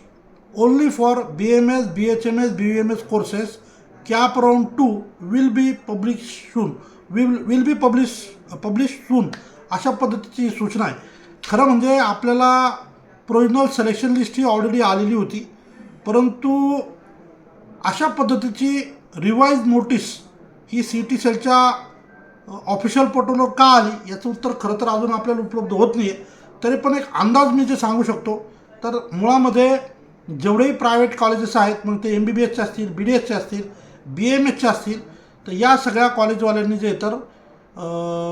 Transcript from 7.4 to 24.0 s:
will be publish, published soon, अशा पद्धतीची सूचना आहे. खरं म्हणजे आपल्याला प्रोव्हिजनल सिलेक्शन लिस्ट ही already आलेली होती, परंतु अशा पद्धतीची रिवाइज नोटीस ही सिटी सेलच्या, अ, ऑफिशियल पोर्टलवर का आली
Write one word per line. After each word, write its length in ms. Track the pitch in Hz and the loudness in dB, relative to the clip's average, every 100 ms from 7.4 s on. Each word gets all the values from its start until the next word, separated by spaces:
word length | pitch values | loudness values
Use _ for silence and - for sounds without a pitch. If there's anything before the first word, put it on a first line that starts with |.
| 160 | 0
will 200 | 254 254 | 0 2
be 80 | |
publish, 360 | 254 254 240 254 - - - - 170 | 2 2 2 0 -4 -16 -20 -18 -10
published 480 | 214 208 269 - - | -4 -2 -2 -4 0
soon, 120 | 247 160 - - - - | 0 0 -4 -18 -20 -10
अशा 200 | 185 262 | -4 -2
पद्धतीची 600 | - 240 208 - - 240 | 0 -2 -4 -8 -4 -4
सूचना 340 | 208 208 - | -2 -6 -4
आहे. 100 | 190 - - - - - - | -6 -6 -18 -20 -20 -20 -4
खरं 120 | 214 | 2
म्हणजे 360 | 269 240 254 269 | 4 4 4 2
आपल्याला 680 | 226 202 240 240 254 254 254 214 - - - - - | 2 0 0 2 4 4 2 -2 -16 -20 -20 -20 -2
प्रोव्हिजनल 380 | 226 240 254 269 | 2 4 4 2
सिलेक्शन 460 | 254 220 214 254 | 2 -2 0 0
लिस्ट 200 | 254 233 254 | 0 0 0
ही 80 | |
already 380 | 262 214 220 240 | 0 2 0 0
आलेली 320 | 208 190 208 | 2 2 0
होती, 360 | 226 190 208 - - - - - - 208 | 0 -2 -6 -12 -20 -20 -20 -20 -14 0
परंतु 760 | 233 247 - 269 277 277 285 - - - - - - - - - - | 2 2 0 -2 0 0 -2 -6 -16 -20 -20 -20 -20 -20 -20 -20 -8
अशा 240 | 190 - 311 | -6 -2 -2
पद्धतीची 840 | 311 220 233 247 208 269 277 277 - _ 170 | 0 0 0 -2 -4 -2 -2 -6 -14 _ -6
रिवाइज 440 | 190 226 277 277 233 | -2 2 4 2 2
नोटीस 520 | 240 233 247 - - - - - - - | 2 2 -2 -4 -12 -18 -20 -20 -20 -8
ही 100 | 240 | -6
सिटी 340 | - 226 226 254 | -4 -6 -4 -2
सेलच्या, 560 | 247 226 254 254 254 247 - - - - - - - | 0 -2 2 4 4 0 -10 -20 -20 -20 -20 -20 -20
अ, 40 | 196 - | -16 -4
ऑफिशियल 400 | 202 226 269 269 | -2 0 2 2
पोर्टलवर 420 | 262 254 254 247 | 2 0 0 0
का 160 | 254 | 4
आली 480 | 269 247 214 214 | 6 6 4 -4